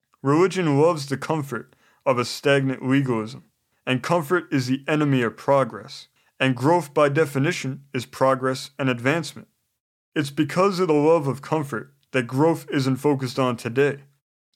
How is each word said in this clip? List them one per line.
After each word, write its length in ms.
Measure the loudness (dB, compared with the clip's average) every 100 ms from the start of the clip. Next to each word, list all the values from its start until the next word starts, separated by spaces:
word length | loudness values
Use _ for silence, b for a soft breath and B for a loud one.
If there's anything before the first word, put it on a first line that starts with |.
| _ _
Religion 560 | 0 2 2 2 0 4
loves 280 | 4 2 -4
the 100 | -6
comfort 580 | -4 -4 -6 -10 -12 b b b -2
of 140 | 0
a 40 |
stagnant 640 | -2 -2 2 2 2 -2 0
legalism, 560 | 0 0 -2 -4 -12 -20 _ _ _
and 160 | -4 -4
comfort 460 | 0 -2 0 -2 0
is 160 | -2 -2
the 160 | -4 -2
enemy 360 | 0 2 2
of 140 | 0 -2
progress. 680 | 0 2 0 -6 -16 -20 -20 _ _ -2
And 160 | 0
growth, 400 | 2 2 2 0
by 140 | 2 2
definition, 720 | 2 0 0 -2 -4 -8 -10 -10
is 140 | -10 -8
progress 640 | 0 2 2 -2 -6 -8 -4
and 100 | -2
advancement. 600 | 0 0 -2 -4 -14 -20 _ _ _ _ _ _
It's 160 | -6 -2
because 480 | -2 0 2 2 2
of 80 | 2
the 80 |
love 320 | 4 4 4 2
of 160 | -4
comfort 500 | -4 -4 -4 -8 -10 _ _
that 160 | -2 0
growth 360 | 2 2 2 -2
isn't 260 | -2 0 0
focused 440 | 0 0 -2 -2
on 160 | -2 -2
today. 460 | -4 0 0 -2 _ _ _ _ _